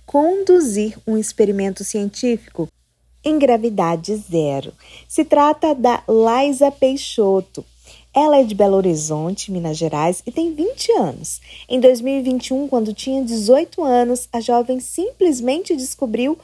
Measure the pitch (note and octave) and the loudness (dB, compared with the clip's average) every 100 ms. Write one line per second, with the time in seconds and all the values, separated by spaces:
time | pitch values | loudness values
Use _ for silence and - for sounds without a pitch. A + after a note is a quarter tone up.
0 | - C#4+ D#4 G4 F#4+ F4+ C#4 G3+ G#3+ - | -2 0 2 0 4 4 4 -2 -4 -6
1 | - A3 G#3+ - G3+ G3 G3 F#3+ G3 G#3+ | -4 -2 -2 0 2 2 -4 -6 -8 -6
2 | G3+ - B3 A3+ - - D#3+ _ _ _ | -6 -2 -2 -2 -6 -10 -10 _ _ _
3 | _ _ D4+ D#4 C4+ A3+ A3+ G3 E3+ E3+ | _ _ -2 2 4 4 0 -2 -2 -2
4 | E3+ G#3+ F#3+ E3 D3 C#3 - - - - | -4 -6 -2 -2 0 -4 -8 -18 -20 -20
5 | - - D4+ D4+ D4 D4+ D#4+ C#4 A#3+ A#3 | -6 -4 2 4 4 2 0 2 0 0
6 | - A3 A3+ A#3+ C#4+ C4 C#4+ C#4 C4 C#4 | 2 2 4 2 0 2 2 2 0 0
7 | - - G3 F#3+ F#3 - - _ - - | -6 0 2 2 -2 -14 -18 _ -20 -20
8 | _ C4+ D4+ C#4+ A#3 G#3 G3+ G3 F#3+ D#3 | _ 2 6 4 4 2 4 4 2 0
9 | D3+ D3+ D#3+ G3 - F#3 E3+ D#3 D#3+ D3 | -2 -4 -4 -6 -8 -6 -6 -4 -4 0
10 | E3 F#3 - D#4+ E4 D4+ F#4+ C#5 - G#4+ | -2 -2 -6 -4 -4 -2 -4 -2 0 0
11 | F3 - - - - - - C4 B3+ A#3+ | 0 -4 -12 -14 -16 -20 -6 4 4 4
12 | B3+ C#4 C4 B3+ - C4 C#4+ B3 G#3+ G#3 | -2 -2 -2 -4 -4 -4 -2 -2 -2 -6
13 | C4 C4+ A#3+ A3+ G#3 C4+ F4 - D4 B3 | -6 -4 -4 -4 4 4 2 -4 0 0
14 | A#3+ B3 - A#3 A3+ A#3+ A#3+ B3+ - - | 0 -4 -6 -8 -2 -2 0 -6 -6 -8
15 | G4+ - F4+ B3 A#3+ D4+ G4+ D4+ B3+ - | -8 0 0 0 -2 -4 -4 -6 -6 -8
16 | B3+ A#3 C4 E4 | -6 -2 -2 -4